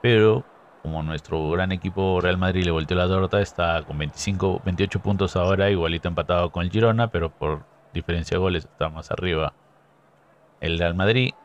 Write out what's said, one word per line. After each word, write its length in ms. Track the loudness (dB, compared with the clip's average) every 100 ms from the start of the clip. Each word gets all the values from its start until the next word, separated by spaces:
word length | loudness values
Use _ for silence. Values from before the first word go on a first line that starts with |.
Pero 460 | 4 6 6 4 -2 -20 -20 -14
como 200 | -8 -6
nuestro 460 | -4 -6 -4 -4 -2
gran 220 | 0 0
equipo 480 | -2 -4 -2 0 2
Real 160 | 2 2
Madrid 280 | 2 2 2
le 60 |
volteó 260 | 0 0 0
la 100 | 2
torta, 340 | 2 2 0
está 420 | 0 -2 0 0 -4
con 120 | -6
veinticinco, 640 | -6 -4 -4 0 0 0
veintiocho 380 | -2 -2 -2 -2
puntos 340 | -2 0 0 0
ahora, 340 | 2 2 2
igualito 360 | 2 0 -2 -4
empatado 420 | -4 0 0 0
con 120 | -2 -2
el 60 |
Girona, 380 | 2 2 2 0
pero 240 | 0 -4 -4
por 320 | -4 -4 -8 _ _
diferencia 420 | -10 -4 -4 -2 0
de 40 |
goles 240 | 0 -2 -6
está 240 | _ -6
más 220 | -6 -8
arriba 440 | -4 -2 -2 -2 _ _ _ _ _ _ _ _ _ _ _
el 200 | -4 -2
Real 160 | -2 0
Madrid, 400 | 2 2 0 -4